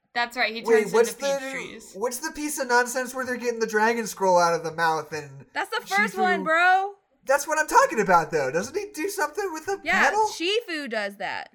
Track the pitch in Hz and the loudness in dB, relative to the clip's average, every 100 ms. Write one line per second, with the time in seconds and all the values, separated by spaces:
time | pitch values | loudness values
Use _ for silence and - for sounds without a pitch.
0 | _ 240 240 233 220 220 214 226 202 202 | _ -4 -4 -2 -2 -2 2 4 4 4
1 | 226 - 277 277 269 269 - 226 - 185 | 2 0 -2 -2 -4 -8 -10 -14 -16 -6
2 | 233 240 320 294 294 294 247 240 240 269 | -6 -4 -8 -6 -6 -4 2 2 2 -2
3 | 254 262 254 247 240 226 220 214 220 233 | -6 -6 -6 -4 -4 -2 0 2 2 2
4 | 214 - 185 180 170 170 160 156 170 208 | -4 0 4 6 6 2 -2 -2 0 0
5 | 151 156 143 135 127 - - 453 - 392 | -4 -10 -12 -16 -12 -8 -6 -6 -2 0
6 | 427 381 370 359 294 330 359 370 392 403 | 0 0 0 0 0 2 4 4 0 -8
7 | _ _ - 269 285 302 311 466 494 269 | _ _ 0 0 2 -2 2 4 4 2
8 | 190 170 160 160 131 156 214 359 403 - | 4 4 4 0 0 -2 -4 -6 -8 -6
9 | 359 - 294 302 392 320 320 392 311 370 | -6 -2 -4 -4 -6 -6 -6 -6 -2 2
10 | 277 403 440 - 339 415 - 320 277 220 | 2 2 0 0 -2 -2 -2 -6 -6 -4
11 | 202 202 175 107 - | -6 -6 -8 -8 -10